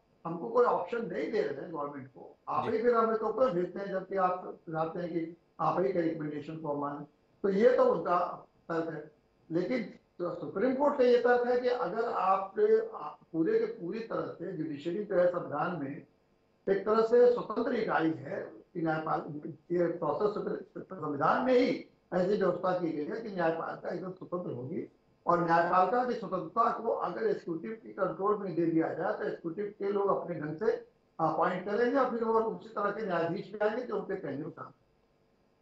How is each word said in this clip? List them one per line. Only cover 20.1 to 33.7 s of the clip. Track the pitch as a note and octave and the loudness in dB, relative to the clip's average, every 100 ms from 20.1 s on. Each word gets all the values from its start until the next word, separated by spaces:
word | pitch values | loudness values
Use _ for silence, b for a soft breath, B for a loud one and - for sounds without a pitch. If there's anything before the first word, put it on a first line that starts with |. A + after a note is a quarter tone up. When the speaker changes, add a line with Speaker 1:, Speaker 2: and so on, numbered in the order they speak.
| - G#3 - G3+ - - - | 0 0 0 -4 -6 -8 -14
Speaker 1:
संविधान | - F#3+ D3+ C#3+ D#3+ B3 B3+ | -12 -8 -6 0 2 4 6
में | B3+ | 6
ही | B3+ - - _ - | 4 0 -6 _ -4
ऐसी | F3 F#3 F#3+ | 0 2 2
व्यवस्था | F#3 F3 F#3 F3+ | 2 2 0 0
की | E3+ | 0
गई | D3+ D3 | -2 -4
है | - | -6
कि | A3+ | -6
न्यायपालिका | F#3 E3 D#3+ - - - | 0 0 0 -4 -8 -6
एकदम | F3 F3+ | -6 -6
स्वतंत्र | - - F3+ F3 | -10 -8 -6 -6
होगी | B2 C3 F#3+ - _ _ _ - | -8 -6 -6 -8 _ _ _ 2
और | F3 E3 | 2 4
न्यायपालिका | E3+ E3+ F3+ F#3 B3 B3 | 4 4 4 4 4 0
की | |
स्वतंत्रता | A3 F#3 F3+ - A3+ A#3 | -2 -4 -4 -4 0 2
को | A3 A3 | 0 -2
अगर | - F3+ F3+ A3 | -2 -2 -2 0
executive | - - E3 A3 A3 | 0 -4 -6 -6 -10
के | - | -10
कंट्रोल | - F3+ D#3+ G3 G3+ | -2 -2 0 0 0
में | F#3+ D#3+ | -2 0
दे | E3 | 2
दिया | D#3+ - | 2 2
जाए | D3+ F#3+ | 0 -2
तो | - | -2
executive | - - E3 D#3+ G#3 - | -4 -6 -6 -6 -6 -4
के | G3 | -2
लोग | G3+ G3 | 2 2
अपने | E3+ E3+ D#3+ | 2 -2 -6
ढंग | D3 D#3 | -6 -2
से | A3+ - - _ _ - | 0 0 -2 _ _ -2
appoint | D#3+ D#3+ F3 F3+ G3 | 0 2 2 0 -2
करेंगे | G#3+ B3 C#4 | 2 4 4
और | B3 | 2
फिर | A#3 | 2
वो | A3+ A3+ | 2 2
उसी | A3 F3 - | 2 -2 -8
तरह | G#3+ G3+ | -2 -2
के | - F#3+ | -2 -2
न्यायाधीश | E3+ E3 F#3+ - | 0 0 -2 -4
भी | G#3+ | 0
आएंगे | G#3+ | 0